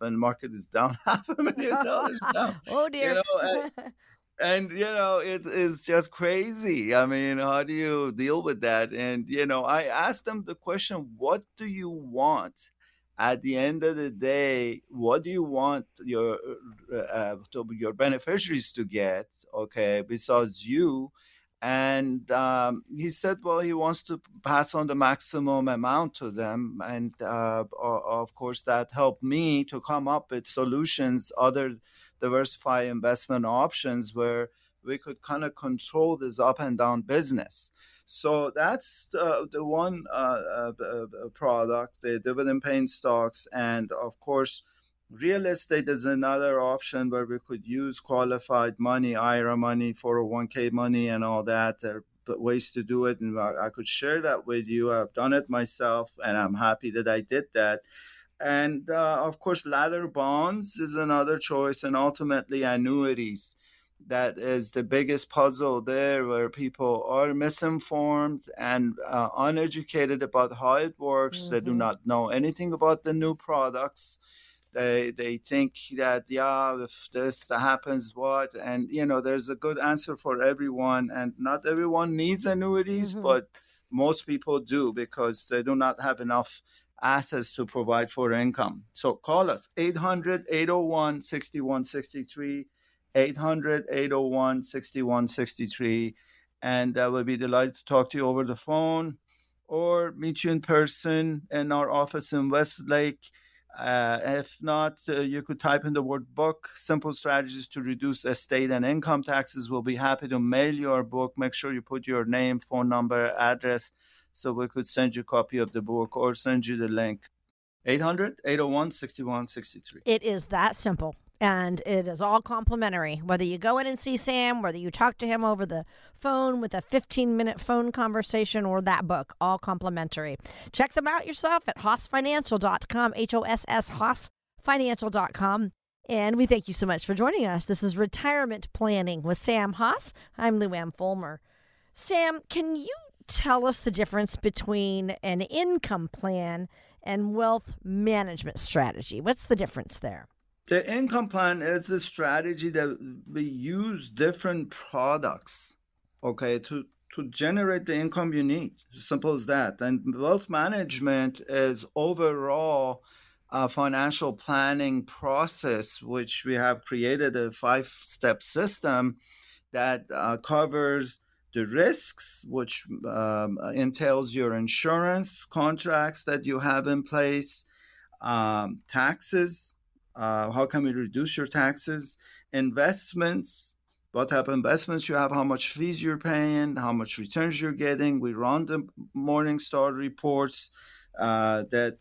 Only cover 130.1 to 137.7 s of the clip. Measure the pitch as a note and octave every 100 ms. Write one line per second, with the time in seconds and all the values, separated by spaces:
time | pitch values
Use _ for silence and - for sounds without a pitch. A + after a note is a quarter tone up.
130.1 | - D3+ C3 - - - - C4+ - D4
131.1 | D#4+ - D#4 D#4+ E4+ - G#3+ G#3 A#3 -
132.1 | C4+ C4+ D4 C#4+ G#3+ G3 F#3 - A#3 A#3+
133.1 | - A3+ A#3 A3 A3+ - A3+ - - A3
134.1 | B3 - _ _ _ - C#4 B3+ A#3 A3
135.1 | G3+ F3+ - G3 G3+ G#3 - _ _ -
136.1 | A3+ G#3 A#3 B3+ A#3 - F#3 F#3+ E3 -
137.1 | F#3+ B3 G4 A3 E3+ -